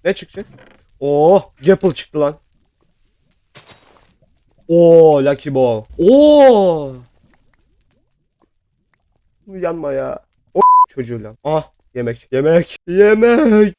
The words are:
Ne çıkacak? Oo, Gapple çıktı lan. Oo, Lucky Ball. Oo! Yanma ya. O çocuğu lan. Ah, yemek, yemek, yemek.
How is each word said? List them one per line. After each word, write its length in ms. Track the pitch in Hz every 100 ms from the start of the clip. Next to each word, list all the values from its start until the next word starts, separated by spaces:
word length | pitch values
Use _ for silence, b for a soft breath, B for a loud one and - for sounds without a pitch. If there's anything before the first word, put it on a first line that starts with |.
| 175
Ne 80 |
çıkacak? 320 | 196 180 190 - - _ _ _ _
Oo, 520 | 139 143 156 190 - _ 143
Gapple 280 | 190 185
çıktı 260 | - - 151
lan. 160 | 147 151 _ _ _ _ _ _ _ _ _ _ _ - _ _ _ _ _ _ _ _ _ _ -
Oo, 560 | 170 170 165 160 143
Lucky 300 | 139 139 147
Ball. 300 | 135 123 110 107 -
Oo! 960 | 180 269 302 294 269 220 190 160 139 127 123 _ _ _ _ _ _ _ _ _ _ _ _ _ _ _ _ _ _ _ _ _ _ _ -
Yanma 460 | 190 175 170 147
ya. 260 | 135 131 127 _ _ _
O 60 | 175 - 202 202
çocuğu 340 | - 117 117
lan. 160 | 104 113
Ah, 260 | 143 156 - _ _
yemek, 340 | 123 120 117 _
yemek, 460 | 131 151 165 - - -
yemek. 840 | 180 208 214 233 233 285 214 208